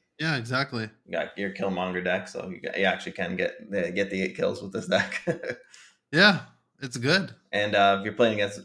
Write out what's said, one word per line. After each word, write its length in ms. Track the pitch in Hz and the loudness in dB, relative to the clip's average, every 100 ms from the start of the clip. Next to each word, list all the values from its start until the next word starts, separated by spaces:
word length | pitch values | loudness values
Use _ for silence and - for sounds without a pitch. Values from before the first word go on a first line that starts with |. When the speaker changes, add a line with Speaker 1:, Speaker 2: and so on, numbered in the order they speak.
| _ - | _ -6
Speaker 1:
Yeah, 200 | 160 135 | -2 -2
exactly. 520 | 113 127 139 120 110 _ 95 | 0 -2 0 -4 -6 _ -6
Speaker 2:
You 60 | |
got 260 | 82 73 - | -4 -4 -4
your 160 | 98 | -4
Killmonger 480 | 95 95 92 92 90 | -2 -2 -2 -2 -2
deck, 260 | 90 95 - | 0 -2 -2
so 180 | - 92 | -10 -10
you 120 | - | -8
got, 160 | - 87 | -6 0
you 60 | 95 | 2
actually 260 | 90 92 | 0 -4
can 240 | - 87 90 | -6 -4 -2
get 340 | 87 - - | -2 -4 -6
the, 220 | 98 87 | -4 -2
get 180 | 95 98 | -2 -2
the 120 | 95 | -2
eight 160 | 95 - | -2 -2
kills 240 | 90 - | -2 -2
with 100 | 98 | -6
this 160 | - 92 | -8 0
deck. 340 | 95 - - - | 0 0 -4 -4
<laughs> 320 | - - - - - - _ - | -4 -6 -10 -12 -20 -20 _ -2
Speaker 1:
Yeah, 300 | 156 202 156 - _ _ - | 6 6 6 -4 _ _ -12
it's 140 | 135 123 | -8 -2
good. 380 | 131 190 147 - - | 2 2 0 -10 -6
Speaker 2:
And, 240 | 101 104 101 | -2 2 6
uh, 220 | 98 98 | 6 6
if 60 | 104 | 0
you're 80 | |
playing 220 | 101 113 104 | 4 4 4
against 260 | 98 101 | -2 -4